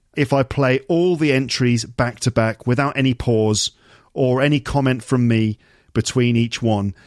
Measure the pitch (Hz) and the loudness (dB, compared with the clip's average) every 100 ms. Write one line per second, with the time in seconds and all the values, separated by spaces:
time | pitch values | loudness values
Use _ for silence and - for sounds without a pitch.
0 | _ - 143 139 127 - 131 131 - 170 | _ -4 0 0 0 0 0 0 0 0
1 | 180 165 156 135 131 - 123 117 113 - | 0 0 0 0 -2 -2 0 0 -4 -4
2 | 120 117 127 120 113 107 123 123 139 139 | -4 -2 -2 0 -2 -2 -4 -2 -2 0
3 | 131 127 - 110 107 107 - - _ - | 0 0 0 2 2 0 -4 -10 _ -20
4 | _ - 131 127 143 147 - 143 135 127 | _ -2 0 2 2 0 0 0 0 -2
5 | - 127 120 113 110 107 _ _ _ 113 | -2 0 2 2 0 -4 _ _ _ -4
6 | - 131 123 117 117 - 117 104 101 - | -2 0 2 2 0 -2 -2 0 -2 -8